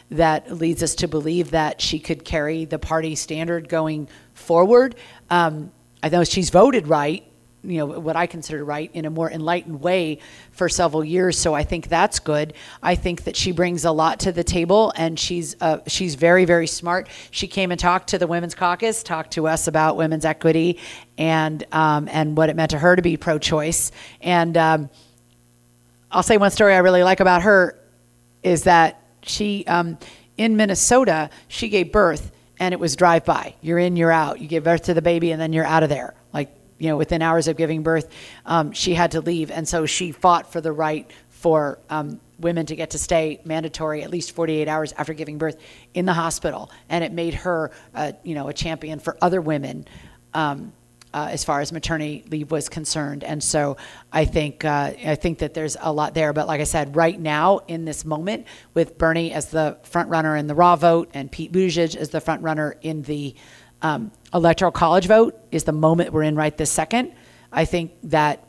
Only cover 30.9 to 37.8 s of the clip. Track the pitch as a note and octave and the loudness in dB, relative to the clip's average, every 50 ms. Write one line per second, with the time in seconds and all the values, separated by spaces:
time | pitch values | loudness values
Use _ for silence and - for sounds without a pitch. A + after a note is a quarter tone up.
30.9 | A#3+ C4 C4 F#3 D#3+ D#3 D3+ D3 - - - - - - A#3 A3 G#3 F#3+ F3 D3 | 4 6 6 4 2 0 -4 -6 -10 -18 -20 -14 -10 -10 -4 0 0 0 0 2
31.9 | - G#3+ G3 E3 D3+ D3+ - - - _ _ _ _ - F#3 F3+ F3+ - F3 D#3 | 2 4 4 4 2 -2 -6 -12 -16 _ _ _ _ -4 -4 -4 -2 -2 -4 -4
32.9 | - - F3+ E3+ E3 D#3+ - E3+ D#3 - - - - _ D#3+ D#3 E3+ F3 F3 F3+ | 2 4 4 6 6 4 2 0 -2 -2 -4 -8 -14 _ -4 -2 0 0 2 2
33.9 | F3 E3+ E3 E3 E3 D#3+ D3+ C#3+ - - E3 D3 E3 D#3+ D3+ E3 E3+ D#3+ - F3+ | 2 2 4 4 4 2 2 -2 -4 -8 -8 -6 -4 0 2 2 2 2 0 0
34.9 | E3+ E3 D#3+ E3+ E3+ E3 E3+ E3 D#3+ D#3 D#3+ D#3+ D#3+ D#3+ D#3 C#3+ D#3+ E3 D#3 C#3+ | 0 2 2 2 2 2 0 -2 -2 -2 -2 -2 0 0 0 2 2 2 2 2
35.9 | D3 B2+ B2 - - - _ _ - D3+ C#3 - - - - - _ - D#3+ D#3+ | 0 -2 -6 -10 -14 -18 _ _ -8 -8 -8 -8 -10 -18 -20 -20 _ -6 -4 -2
36.9 | D3+ D3 D#3+ - F3 D#3+ E3 E3 E3 E3+ C#3+ D#3+ D3+ D#3 E3 D3+ D#3+ D#3 | 0 0 -2 -2 -2 0 2 2 2 2 2 0 -2 -2 -2 -2 -2 -2